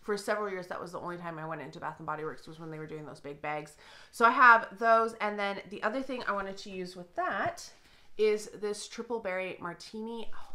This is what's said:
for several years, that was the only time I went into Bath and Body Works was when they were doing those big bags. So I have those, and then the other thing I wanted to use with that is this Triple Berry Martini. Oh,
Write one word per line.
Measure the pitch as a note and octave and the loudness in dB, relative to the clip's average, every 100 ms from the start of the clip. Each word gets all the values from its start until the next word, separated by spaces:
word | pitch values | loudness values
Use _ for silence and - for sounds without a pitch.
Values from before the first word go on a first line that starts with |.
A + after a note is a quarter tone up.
for | - G3+ | -4 -4
several | G#3+ G#3 G3+ | 0 0 0
years, | F#3 F3+ | -4 -6
that | - | -8
was | F3 | -8
the | F3 | -8
only | F3 F3 | -8 -8
time | E3+ D#3+ | -8 -8
I | D#3+ | -8
went | D#3 | -8
into | C#3+ E3 | -8 -8
Bath | D3+ D#3+ | -10 -8
and | D#3 | -8
Body | D3+ | -6
Works | D#3 B2+ - | -6 -8 -14
was | D#3+ | -14
when | D#3+ | -12
they | D#3 | -10
were | D#3 | -10
doing | D#3 D3 | -10 -12
those | - | -12
big | C#3+ D3 | -12 -8
bags. | D3+ D3+ D3+ - - - - | -6 -6 -6 -16 -20 -20 -14
So | - A#3 | 6 6
I | |
have | B3+ B3 A3+ - G3 | 10 10 10 8 0
those, | A3+ A3+ A3+ | 6 6 6
and | A3+ G#3 G#3 | 0 -2 0
then | G3+ F#3+ - | -2 -2 -8
the | G#3 | -2
other | A3 C4 | -2 -2
thing | C4 B3 | -4 -4
I | - | -2
wanted | G3+ F#3+ F#3+ | -2 -4 -8
to | G#3 | -10
use | F#3 F3+ F#3 | -8 -8 -10
with | F3 - | -10 -4
that | E4+ G3+ D#4 - - - - - - - | -2 0 -2 -4 -14 -18 -20 -20 -12 2
is | G#3+ G#3+ G#3 - | 4 4 -2 -8
this | G#3 G#3 - | -6 -6 -8
Triple | - A3+ A#3 | -10 -6 -4
Berry | G3+ F#3 F#3 - | -2 -4 -4 -6
Martini. | F3 E3+ - A3 A3 A#3 G#3 | -8 -10 -12 -10 -8 -4 -2
Oh, | - - | -2 -2